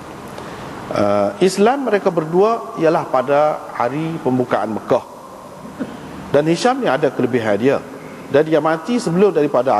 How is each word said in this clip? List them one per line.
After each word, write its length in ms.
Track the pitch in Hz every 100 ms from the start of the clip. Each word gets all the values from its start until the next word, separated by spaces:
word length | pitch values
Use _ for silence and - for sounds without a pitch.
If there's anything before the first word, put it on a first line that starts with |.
| - - - - - - - - -
Uh, 480 | - 104 104 101 -
Islam 400 | 185 196 208 277
mereka 240 | 247 208 196
berdua 640 | 170 156 175 214 226 - -
ialah 240 | 160 165 143
pada 480 | 131 127 143 151 147 - -
hari 400 | 120 143 160 160
pembukaan 480 | 131 127 120 110 107
Mekah. 320 | 101 - 127 - - - - - - - - 254 - - - -
Dan 160 | 143 156
Hisham 320 | 170 - 269
ni 80 | 208
ada 240 | 131 143
kelebihan 480 | - 123 120 110 101
dia. 160 | 127 117 - - - - -
Dan 160 | 139 156
dia 120 | 156
mati 360 | 156 165 - 240
sebelum 320 | 180 170 202
daripada 420 | 156 147 127 131